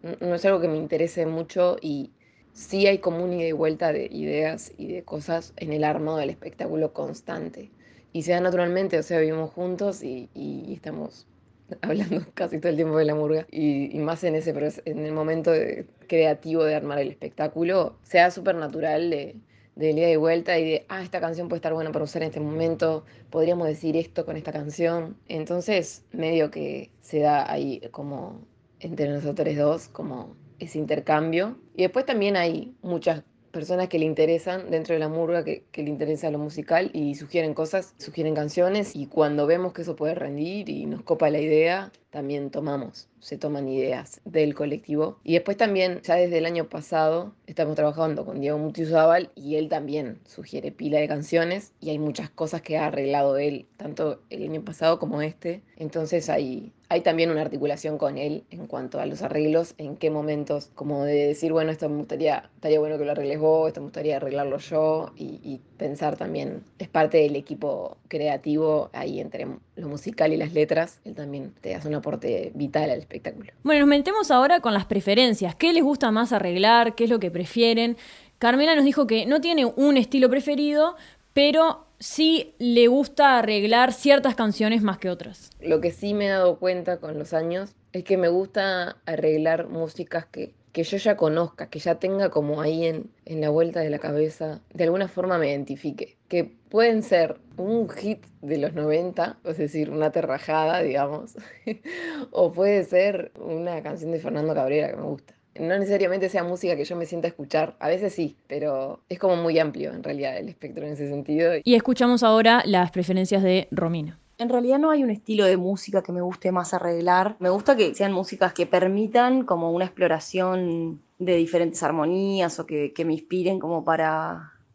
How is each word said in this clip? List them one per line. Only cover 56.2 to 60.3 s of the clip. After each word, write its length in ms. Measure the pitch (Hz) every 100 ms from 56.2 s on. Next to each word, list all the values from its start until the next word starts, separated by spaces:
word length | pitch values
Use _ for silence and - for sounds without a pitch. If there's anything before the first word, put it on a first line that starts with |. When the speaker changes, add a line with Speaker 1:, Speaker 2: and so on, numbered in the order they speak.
| 156
Speaker 1:
hay, 420 | 156 139 123 - _ _
hay 140 | 170
también 280 | 175 165 165
una 120 | 156
articulación 560 | 156 143 143 160 156 151
con 180 | 147 139
él 280 | 147 151 -
en 160 | 175 160
cuanto 320 | 135 131 147
a 60 |
los 160 | 147 151
arreglos, 540 | 185 151 151 160 170 -
en 200 | 151 147
qué 140 | 156
momentos, 600 | 151 151